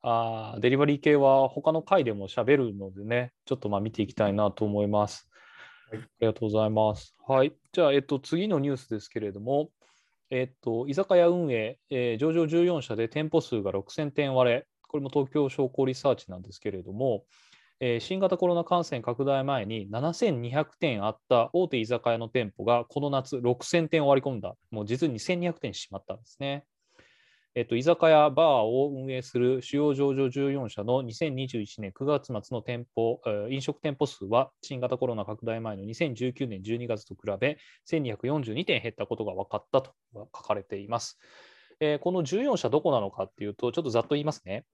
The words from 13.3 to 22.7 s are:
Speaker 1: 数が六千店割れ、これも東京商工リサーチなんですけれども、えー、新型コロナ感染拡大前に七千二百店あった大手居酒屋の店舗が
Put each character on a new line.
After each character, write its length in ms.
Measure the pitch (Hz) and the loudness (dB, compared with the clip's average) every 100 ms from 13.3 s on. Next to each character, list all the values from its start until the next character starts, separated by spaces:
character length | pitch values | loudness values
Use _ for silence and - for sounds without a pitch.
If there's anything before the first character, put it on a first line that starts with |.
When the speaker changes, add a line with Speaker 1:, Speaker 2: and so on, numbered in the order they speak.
| 165 | 0
Speaker 1:
数 220 | - 113 | 0 -4
が 80 | 98 | -2
六 200 | 95 - | -4 -6
千 200 | - 147 | -6 -4
店 240 | 139 139 131 | -2 0 4
割 160 | 123 | 4
れ、 160 | 120 - _ _ | 2 -2 _ _
こ 100 | 151 | -6
れ 60 | |
も 60 | 135 | -2
東 220 | 147 135 | -2 0
京 180 | 151 139 | 0 0
商 180 | - 131 | 0 -2
工 200 | - 135 | 2 0
リ 80 | 131 | 2
サ 160 | 139 | 0
ー 40 | 120 | 0
チ 140 | - | -4
な 80 | 92 | -16
ん 60 | |
で 80 | 92 | -16
す 80 | - | -8
け 120 | 107 | -8
れ 100 | 95 | -8
ど 120 | 92 | -10
も、 320 | 101 131 104 _ _ _ _ _ _ | -4 -2 -2 _ _ _ _ _ _
え 160 | 127 117 | -2 -2
ー、 20 | |
新 200 | - 190 | -2 0
型 180 | 190 180 | 0 2
コ 100 | 180 | 2
ロ 80 | 175 | 0
ナ 80 | |
感 200 | 165 175 | 2 0
染 180 | 165 127 | 0 -4
拡 220 | 113 117 | -4 -2
大 200 | 139 139 | 0 0
前 220 | 135 135 101 | 0 -2 -2
に 240 | 113 98 | -6 -6
七 240 | 107 151 | -4 -4
千 280 | 170 233 131 | 0 0 0
二 100 | 120 | -2
百 260 | 135 151 _ | -2 -4 _
店 280 | 160 110 104 | -2 0 -2
あ 40 | |
っ 60 | 110 _ | -4 _
た 200 | 123 113 | 2 4
大 140 | 175 180 | 0 0
手 100 | 127 | -2
居 80 | 110 | -2
酒 240 | 117 120 | -2 0
屋 80 | 117 | -2
の 100 | 113 | -2
店 260 | 131 107 - | -2 -2 -4
舗 80 | |
が 200 | 104 | 2